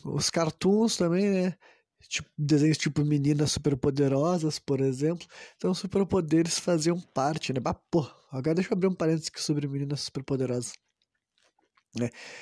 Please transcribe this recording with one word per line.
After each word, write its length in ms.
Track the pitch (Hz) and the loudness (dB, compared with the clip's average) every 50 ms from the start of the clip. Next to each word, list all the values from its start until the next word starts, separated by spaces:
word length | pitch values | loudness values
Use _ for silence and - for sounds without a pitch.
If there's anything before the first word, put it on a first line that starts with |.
| - | -6
os 240 | 139 127 143 - - | -4 -4 -2 -2 0
cartoons 640 | - 165 165 156 - - - 185 202 214 226 220 - | 0 0 0 0 -2 0 2 4 4 4 4 2 2
também, 340 | - 180 165 170 185 202 202 | 2 0 2 2 2 2 2
né? 260 | 196 185 180 185 160 - _ - - _ _ _ _ _ - | 2 2 0 0 -2 -6 _ -20 -20 _ _ _ _ _ -14
Tipo, 220 | - - - - - _ | -10 -8 -8 -8 -8 _
desenhos 400 | - 147 139 156 143 147 160 156 | -2 0 4 4 4 6 4 2
tipo 260 | - - 151 139 151 147 | 2 0 -2 0 0 2
Meninas 480 | 147 151 143 139 147 151 147 151 135 | 2 2 2 2 2 2 2 2 0
Superpoderosas, 1080 | - - - 151 139 123 - 147 135 143 143 135 135 135 147 170 180 170 156 156 - - | -2 -2 0 0 0 0 0 0 2 2 2 2 2 2 2 2 0 0 0 -2 -4 -4
por 200 | - - 143 135 | -4 -2 0 0
exemplo. 480 | 135 135 127 131 147 156 175 170 - - - - - - - | 0 0 0 0 0 -2 -2 -4 -8 -16 -20 -20 -20 -20 -10
Então, 160 | - - 185 185 | -4 -2 -2 -2
superpoderes 840 | - - 185 - 196 196 165 202 190 165 147 160 165 165 170 - | -2 -4 -2 0 0 0 2 2 0 2 2 2 2 2 2 -2
faziam 400 | - - 175 175 156 151 170 175 180 - - - | -4 0 0 0 2 2 0 -2 -2 -4 -6 -2
parte, 380 | - 131 147 160 156 - - | 0 0 0 0 -2 -4 -4
né? 80 | 131 131 | -4 -2
Bah, 140 | 117 165 180 | -2 -4 -4
pô, 340 | - _ _ - 170 127 - - _ _ _ | -6 _ _ 0 0 0 -2 -6 _ _ _
agora 240 | 135 131 127 156 160 | -8 -4 -2 0 0
deixa 140 | 180 185 - | 0 0 0
eu 60 | 220 | 0
abrir 100 | 180 180 | 0 0
um 80 | 190 180 | 0 0
parênteses 320 | - 170 160 165 160 156 | 0 0 0 0 0 -2
aqui 140 | - - - | -6 -10 -6
sobre 260 | - - 151 147 143 | -4 -2 -2 -2 -2
Meninas 340 | 139 139 139 143 139 143 131 | -2 -4 -4 -4 -4 -4 -6
Superpoderosas, 720 | - - - 135 131 - 139 131 131 123 123 123 120 - - - _ _ _ _ _ _ _ _ _ _ _ _ _ _ _ _ _ _ _ _ _ _ - | -6 -8 -8 -8 -6 -2 -2 0 0 0 -2 -2 -4 -6 -10 -14 _ _ _ _ _ _ _ _ _ _ _ _ _ _ _ _ _ _ _ _ _ _ -6
né? 160 | 117 120 117 - - - - - - | -4 -4 -4 -6 -8 -18 -18 -18 -18